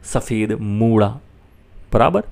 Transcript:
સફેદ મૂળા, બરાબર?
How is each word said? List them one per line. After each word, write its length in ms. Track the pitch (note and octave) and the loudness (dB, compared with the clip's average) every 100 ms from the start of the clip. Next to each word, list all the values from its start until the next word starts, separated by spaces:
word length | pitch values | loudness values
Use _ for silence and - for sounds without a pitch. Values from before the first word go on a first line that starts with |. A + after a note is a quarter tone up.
સફેદ 500 | - B2 - A2 G#2+ | -6 -6 -4 -4 -2
મૂળા, 640 | A2+ G#2+ G#2 A2+ A2 G2+ B2 - - _ _ _ - - | -4 -4 0 2 4 2 -2 -18 -20 _ _ _ -20 -2
બરાબર? 300 | G#2 C3 F#3 - | 2 2 2 -4